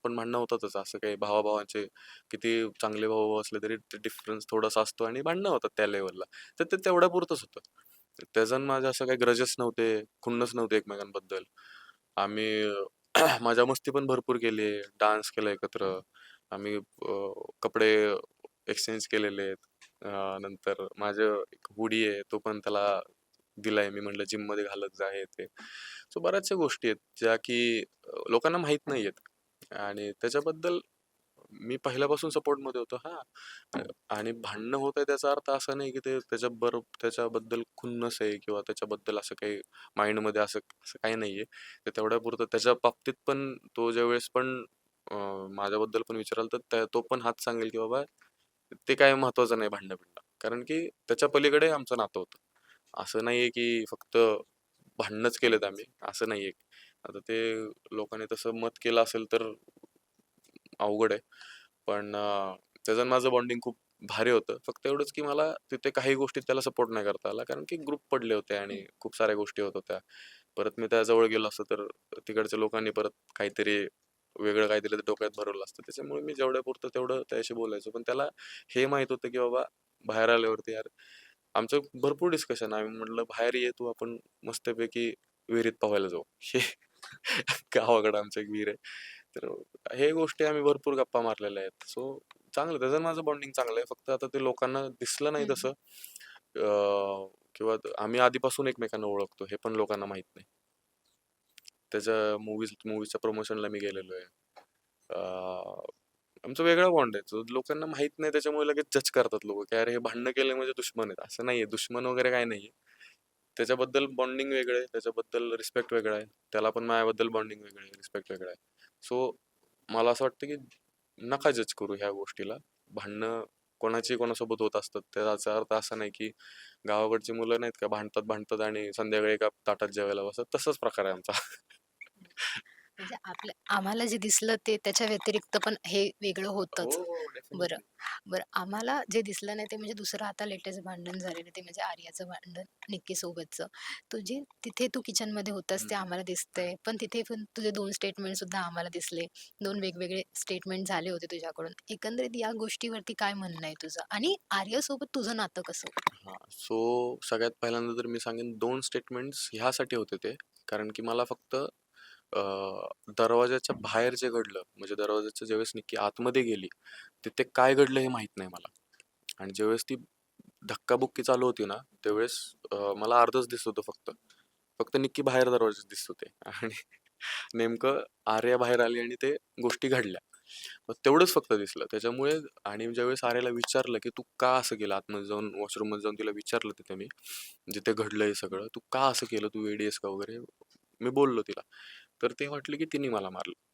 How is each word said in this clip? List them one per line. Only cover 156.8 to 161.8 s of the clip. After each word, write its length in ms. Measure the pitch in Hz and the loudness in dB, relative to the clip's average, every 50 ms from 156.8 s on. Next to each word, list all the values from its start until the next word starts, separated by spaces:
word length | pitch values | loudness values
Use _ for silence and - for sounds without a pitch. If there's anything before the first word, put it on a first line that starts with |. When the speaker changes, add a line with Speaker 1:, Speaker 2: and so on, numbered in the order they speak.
| 113 117 123 123 123 123 123 123 - | 2 4 2 2 0 0 -4 -6 -4
Speaker 1:
सगळ्यात 260 | - 120 110 117 117 117 - | -2 0 2 0 0 0 -2
पहिल्यांदा 320 | - 117 117 117 117 117 117 | -2 -2 0 0 -2 -2 -4
तर 120 | 120 117 120 | -4 -4 -4
मी 100 | 117 113 | -4 -4
सांगेन 320 | - 120 113 117 120 120 113 107 | -4 -6 -6 -6 -6 -6 -4 -2
दोन 220 | 113 120 127 135 | -2 0 0 -2
स्टेटमेंट्स 640 | 135 - - 131 - - 131 123 127 139 139 - - - | -4 -2 -4 -4 -4 -4 -8 -6 -6 -6 -8 -8 -8 -8
ह्यासाठी 440 | - 107 113 127 127 - 135 120 127 | -4 0 0 0 2 0 -2 0 0
होते 200 | 117 104 - 101 92 | -2 -2 -2 -6 -6
ते, 160 | - 104 127 - - _ _ _ - - | -4 -6 -6 -8 -14 _ _ _ -8 -6
कारण 220 | 107 104 107 107 | -4 -4 -4 -6
की 100 | 104 - | -6 -6
मला 220 | 113 117 117 120 120 | -4 -2 0 0 0
फक्त 300 | - 120 - _ - - 131 - 69 - _ | -2 -4 -10 _ -4 -4 -2 -4 -4 -8 _